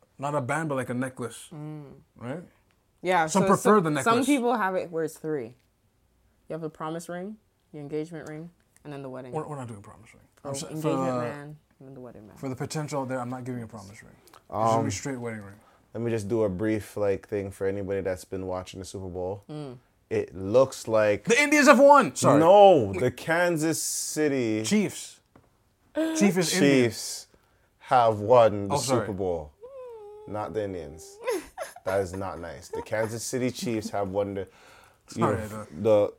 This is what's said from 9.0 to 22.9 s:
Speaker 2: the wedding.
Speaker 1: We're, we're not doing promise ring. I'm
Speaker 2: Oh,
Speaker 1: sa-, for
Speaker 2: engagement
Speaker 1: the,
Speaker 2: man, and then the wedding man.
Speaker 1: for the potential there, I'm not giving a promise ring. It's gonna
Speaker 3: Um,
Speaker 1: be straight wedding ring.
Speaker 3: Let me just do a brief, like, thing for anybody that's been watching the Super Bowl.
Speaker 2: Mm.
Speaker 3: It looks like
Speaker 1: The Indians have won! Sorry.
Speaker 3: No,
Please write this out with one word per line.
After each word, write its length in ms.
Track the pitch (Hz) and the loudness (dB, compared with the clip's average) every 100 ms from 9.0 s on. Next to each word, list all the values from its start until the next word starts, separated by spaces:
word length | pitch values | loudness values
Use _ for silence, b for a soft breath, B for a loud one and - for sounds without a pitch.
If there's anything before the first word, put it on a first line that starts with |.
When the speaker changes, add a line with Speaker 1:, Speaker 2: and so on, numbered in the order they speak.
Speaker 2:
the 80 | 135 | -12
wedding. 220 | 127 127 | -12 -10
Speaker 1:
We're, 160 | 156 151 | -8 -8
we're 100 | 143 | -10
not 100 | 117 | -12
doing 140 | 101 | -14
promise 320 | 104 87 107 | -18 -20 -20
ring. 100 | _ _ _ | _ _ _
I'm 80 | 143 | -10
Speaker 2:
Oh, 20 | |
Speaker 1:
sa-, 140 | 139 - | -8 -8
for 60 | |
Speaker 2:
engagement 320 | 156 151 135 131 | -6 -2 -2 -2
Speaker 1:
the, 160 | 123 | -2
Speaker 2:
man, 360 | 120 143 147 151 _ _ | -6 -8 -14 -18 _ _
and 80 | 135 | -20
then 60 | |
the 80 | 131 | -18
wedding 260 | 123 104 107 | -18 -20 -20
man. 80 | - | -12
Speaker 1:
for 140 | 139 | -10
the 60 | 123 | -8
potential 500 | 139 156 147 143 127 | -8 -8 -6 -6 -6
there, 140 | 131 | -6
I'm 100 | 120 | -6
not 160 | 127 123 | -8 -8
giving 180 | 123 | -10
a 40 | 113 | -10
promise 340 | 110 95 - | -14 -18 -20
ring. 80 | - - _ | -20 -20 _
It's 100 | - - | -20 -10
gonna 300 | 101 113 113 | -2 2 2
Speaker 3:
Um, 60 | 110 | 0
Speaker 1:
be 60 | |
straight 260 | 98 143 123 | -4 -8 -8
wedding 220 | 117 110 | -8 -10
ring. 140 | 98 98 b b _ | -14 -20 b b _
Speaker 3:
Let 80 | 110 | -6
me 60 | 117 | -2
just 160 | 113 101 | -2 0
do 160 | 113 | 0
a 60 | 104 | 0
brief, 480 | 90 110 110 - 104 | 0 -2 -2 -4 -2
like, 300 | 101 98 - | 0 0 -4
thing 240 | 104 98 | -6 -6
for 160 | - 98 | -4 -4
anybody 340 | 101 95 98 | -4 -4 -4
that's 240 | 92 92 - | -2 -6 -6
been 220 | 95 92 | -8 -6
watching 320 | 90 92 95 | -6 -8 -12
the 60 | 95 | -12
Super 220 | 98 95 | -12 -10
Bowl. 360 | 90 90 101 - | -6 -6 -8 -12
Speaker 2:
Mm. 280 | 151 143 123 _ _ - | -14 -14 -16 _ _ -6
Speaker 3:
It 260 | 110 - 92 | -4 -4 -6
looks 520 | 95 123 131 - 110 | 2 4 4 0 0
like 360 | 110 107 104 - | 2 4 2 2
Speaker 1:
The 160 | 240 | 2
Indians 260 | 285 294 285 | 4 6 8
have 120 | 240 | 10
won! 360 | 277 285 160 - | 10 10 6 2
Sorry. 240 | 156 139 | 4 6
Speaker 3:
No, 540 | 165 208 196 156 98 | 8 10 10 8 4